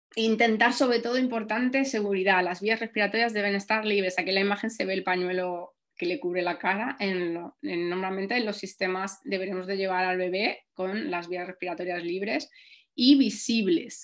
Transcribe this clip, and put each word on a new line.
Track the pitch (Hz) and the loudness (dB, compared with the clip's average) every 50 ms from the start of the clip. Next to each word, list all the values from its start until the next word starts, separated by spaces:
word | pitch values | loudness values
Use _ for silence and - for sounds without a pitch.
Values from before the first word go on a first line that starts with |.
| _ _ - | _ _ -2
intentar, | 226 220 226 220 214 233 226 220 214 233 247 | 0 2 2 4 4 4 4 4 4 4 4
sobre | 262 - 277 247 240 233 | 4 4 4 4 4 2
todo, | 233 240 247 | 2 0 0
importante, | 254 254 247 240 226 214 220 220 233 254 254 254 269 269 | 0 0 0 0 -2 -2 -2 0 0 0 2 2 2 0
seguridad. | 269 - 214 208 202 202 190 185 196 190 185 | 0 0 0 0 0 0 2 4 4 4 4
Las | 180 175 180 180 | 4 2 -2 -2
vías | 196 214 226 226 | 0 0 0 0
respiratorias | 233 220 - 220 208 196 214 220 233 233 214 | -2 -4 0 0 0 2 2 2 0 2 0
deben | 208 202 202 202 | 0 0 0 0
estar | 196 196 - 220 220 214 | -2 0 0 0 0 2
libres. | 214 202 202 190 185 185 | 2 2 2 2 0 0
Aquí | - 170 185 | -2 -2 0
en | 190 | 2
la | 196 | 2
imagen | 196 202 202 - - 220 | 2 2 0 0 -2 -4
se | - - 190 | -4 -4 -2
ve | 185 190 | -2 -2
el | 190 190 | -2 0
pañuelo | 185 180 180 180 180 185 185 180 180 175 175 180 - _ _ _ _ _ | 0 0 0 0 0 -2 -2 -2 -2 -4 -6 -8 -12 _ _ _ _ _
que | - - | -6 -4
le | 175 180 - | -4 -2 -2
cubre | - 175 175 180 175 | -4 -2 -2 0 0
la | 175 170 | -2 -2
cara. | - - 185 190 202 226 262 - - | -2 0 0 0 0 -2 -4 -4 -4
En | 202 196 190 180 180 170 170 | -2 -2 -2 -2 -2 -2 -4
lo, | 170 175 - - _ | -6 -8 -12 -12 _
en, | - 196 180 170 175 175 | -8 -6 -4 -2 -2 -2
normalmente | 180 185 190 190 190 196 190 196 233 | -2 -2 -4 -4 -4 -4 -2 -2 -2
en | 247 226 | -2 -2
los | 208 202 | -2 -4
sistemas | - - 190 - - 190 185 185 185 190 202 - - - | -6 -8 -12 -6 -4 -4 -2 -2 -2 -4 -6 -8 -10 -8
deberemos | 202 196 185 185 196 190 185 185 | -6 -4 -4 -4 -4 -6 -6 -4
de | 185 196 | -4 -4
llevar | 190 190 190 185 180 185 | -2 -2 0 0 0 0
al | 185 185 | 0 0
bebé | 185 180 180 180 190 220 247 - - _ _ _ | 0 -2 -2 0 0 0 -2 -2 -6 _ _ _
con | - 185 190 196 220 - 160 | -6 -6 -4 -4 -4 -4 -4
las | 180 175 170 | -4 -4 -4
vías | 170 180 180 180 | -6 -6 -8 -8
respiratorias | 185 185 - 185 180 170 165 180 180 175 175 170 | -8 -10 -8 -8 -8 -6 -6 -6 -6 -6 -4 -4
libres | 170 175 190 202 214 - 302 - - _ - - - - - _ _ _ - | -4 -4 -4 -2 -2 -2 -4 -4 -8 _ -20 -20 -20 -20 -20 _ _ _ 4
y | 240 262 294 | 8 8 8
visibles, | 277 254 214 - - - - 233 226 202 185 170 160 - - - - | 8 6 4 0 -2 -2 0 0 2 2 2 2 2 0 -4 -10 -10